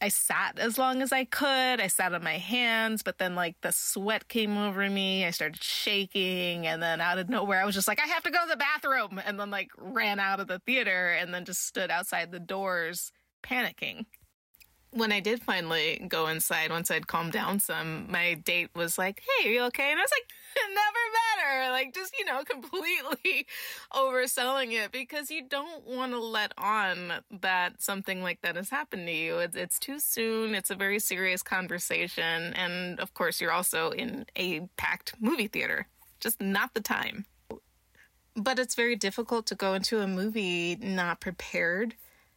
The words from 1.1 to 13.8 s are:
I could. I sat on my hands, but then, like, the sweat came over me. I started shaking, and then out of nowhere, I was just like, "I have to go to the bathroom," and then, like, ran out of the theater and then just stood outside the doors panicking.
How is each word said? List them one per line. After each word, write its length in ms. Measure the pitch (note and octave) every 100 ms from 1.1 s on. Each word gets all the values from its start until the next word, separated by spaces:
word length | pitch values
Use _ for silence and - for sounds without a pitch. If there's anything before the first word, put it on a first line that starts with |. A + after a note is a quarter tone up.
I 120 | C4
could. 560 | B3+ - C#4+ C4 B3+ B3
I 60 | F#3+
sat 260 | - F3+
on 80 | F3
my 120 | E3 D#3+
hands, 640 | F#3 B3 A#3+ A3+ A3 A3
but 140 | F#3+ -
then, 160 | F#3 F3+
like, 240 | E3+ -
the 80 | F3+
sweat 560 | - - G3 G3 G#3+ -
came 300 | A#3 G#3+ G#3
over 320 | G#3 F#3+ G3
me. 340 | G3 F#3+ F#3+
I 60 | F3
started 320 | E3 D#3 D#3+
shaking, 1040 | - - A3 G3+ G3 G3 F#3 F3+ F3 F3 E3
and 160 | E3
then 180 | E3+ E3
out 180 | F3 F#3
of 100 | F3+
nowhere, 340 | A#3+ G3+ F#3+
I 20 |
was 100 | G3+ F#3+
just 120 | G3
like, 120 | -
"I 60 | D4+
have 180 | E4+
to 60 | F4
go 120 | E4+
to 60 | E4
the 60 | C#4+
bathroom," 640 | C#4+ D4+ C#4+ C4 G#3 F#3+
and 140 | G3 G3+
then, 100 | G3+
like, 200 | G3 F#3 -
ran 420 | F#3 A#3+ G#3+ G3+
out 200 | G3 G3
of 80 | F#3+
the 100 | F3+
theater 520 | - C4 G#3 F#3 F3+
and 200 | E3 F3
then 120 | F3+
just 220 | F3+ F3+ -
stood 240 | - F3+
outside 420 | E3+ E3+ F3 E3+
the 80 | F3+
doors 720 | E3+ F#3+ F#3+ F3+ E3 F3 - _ _ _
panicking. 640 | - B3+ G#3+ -